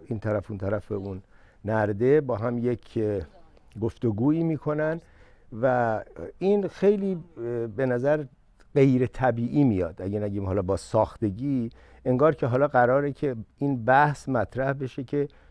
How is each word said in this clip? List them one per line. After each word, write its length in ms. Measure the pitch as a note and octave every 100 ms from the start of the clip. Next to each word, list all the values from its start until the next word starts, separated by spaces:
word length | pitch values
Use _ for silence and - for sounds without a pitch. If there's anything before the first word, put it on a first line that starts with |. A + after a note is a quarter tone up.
| -
این 120 | A2
طرف 320 | A2 G#2 -
اون 80 | G2
طرف 340 | F#2+ G#2 -
اون 300 | G#2 G2 F#2 - - - _
نرده 560 | G#2+ A2 G#2 G#2 B2 D3+
با 160 | C3+ A2+
هم 220 | B2 A#2+
یک، 340 | A#2+ A#2 - A2+
اه، 240 | G#2+ G2+ D2+ - - - - G2
گفتگویی 640 | A2+ - A#2+ G2+ C#3 D#3+
می‌کنن 580 | E3 D3+ D3+ D3+ D#3 E3 - - - - - G#2+
و 380 | B2+ B2 A#2 G#2+ - - F2 -
این 300 | F#3 G#3 F#3
خیلی، 440 | - F#3+ G#3 G3
اه، 540 | F3 - - A#2 A#2+ A#2
به 200 | G#2 C3
نظر 380 | B2 C#3 D3+ C#3 _ _ _ -
غیر 320 | D3 C3+ B2+ B2+
طبیعی 580 | - B2+ A#2 A#2+ C#3+
میاد. 380 | C3+ F#2 E2+ F#2+
اگه 180 | F#2+ G#2
نگیم 260 | G#2 G2+ F#2+
حالا 160 | G2
با 140 | F#2 F#2+
ساختگی، 960 | - A2 G#2 - G#2+ F#2+ C#3+ C3 A#2 - - -
انگار 300 | C3 B2+ D#3
که 120 | D#3 B2+
حالا 220 | B2+ C#3+
قراره 440 | B2+ B2 C#3 C#3+
که 240 | C3 C#3+ A2+ - -
این 280 | C#3+ B2+
بحث 440 | A2+ C3+ D3 C#3 -
مطرح 440 | B2 G2 B2 C3+
بشه 320 | C#3 C3 -
که 240 | B2+ C#3+ C#3+ - -